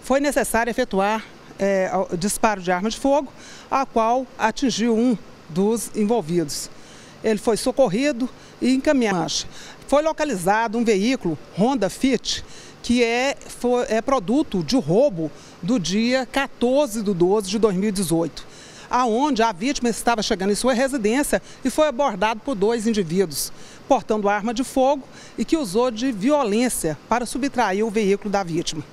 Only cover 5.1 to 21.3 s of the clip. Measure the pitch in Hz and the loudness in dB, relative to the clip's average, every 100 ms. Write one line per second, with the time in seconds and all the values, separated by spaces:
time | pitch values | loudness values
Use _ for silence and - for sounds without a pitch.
5.1 | 214 - - - 160 196 226 - - 208 | 2 -4 -20 -8 0 0 0 -4 -2 2
6.1 | 240 156 175 156 - - - - - - | 2 2 0 0 -6 -10 -16 -20 -20 -20
7.1 | - 220 214 - 208 - 247 262 190 285 | -6 -2 0 0 0 0 2 2 4 0
8.1 | 240 254 - - - 240 262 302 285 226 | 0 -6 -8 -20 -2 2 2 2 2 2
9.1 | 180 160 - - - - - - 277 311 | 0 -2 -4 -8 -14 -18 -18 0 2 2
10.1 | 311 302 196 170 214 226 220 233 202 220 | 0 -2 0 2 2 2 0 2 2 2
11.1 | 262 175 151 - - 226 277 190 - 269 | 0 -2 -4 -8 0 0 2 -2 0 0
12.1 | 240 - - - - - - - 240 233 | 0 -2 -6 -8 -16 -20 -16 0 2 4
13.1 | 240 262 - - - 240 247 - 220 226 | 2 0 -2 -10 -4 0 0 2 0 2
14.1 | 262 175 262 - 190 156 262 147 180 285 | 0 2 0 0 -2 0 0 2 4 4
15.1 | 175 156 - - - 170 247 156 196 233 | 2 -6 -8 -20 -10 -2 0 0 0 2
16.1 | 262 247 277 277 - 240 262 294 214 202 | 0 0 -2 -4 -2 2 2 2 -2 -2
17.1 | 180 175 214 190 214 214 180 214 196 175 | 2 4 2 0 0 2 2 0 0 0
18.1 | 165 165 - - - - - - 240 254 | 0 -2 -6 -18 -18 -20 -20 -4 0 2
19.1 | 214 302 226 226 175 240 294 240 - - | 2 2 2 2 2 -2 0 -2 0 0
20.1 | 233 196 202 190 202 240 240 269 269 208 | 0 0 0 0 2 2 2 2 0 0
21.1 | 247 294 | 0 2